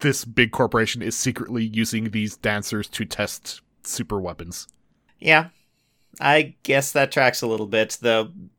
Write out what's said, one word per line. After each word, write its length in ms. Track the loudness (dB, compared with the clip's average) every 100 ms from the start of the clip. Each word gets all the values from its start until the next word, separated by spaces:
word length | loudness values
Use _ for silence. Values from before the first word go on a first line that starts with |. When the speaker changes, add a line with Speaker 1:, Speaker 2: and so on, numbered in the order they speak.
Speaker 1:
this 240 | 0 0
big 260 | 0 2 2
corporation 520 | 4 2 2 0 -2
is 140 | -4 -2
secretly 480 | -2 -2 -4 -4
using 460 | -2 0 0 0 -2
these 260 | -2 -4 -2
dancers 520 | -2 -2 -2 -6 -6
to 160 | -6
test 560 | -6 -4 -4 -6 -12 -16 _ _
super 360 | -10 -8 -4 -4
weapons. 480 | -6 -8 -12 -12 -16 _ _ _ _ -4
Speaker 2:
Yeah. 300 | 4 4 2 _ _ _ _ _ _ -2
I 340 | 4 4 2 -4
guess 300 | 0 0 2
that 200 | 2 2
tracks 300 | 4 2 2
a 40 | -2
little 200 | -2 0
bit, 320 | 0 0 0
though 300 | 2 2 0 -6 -20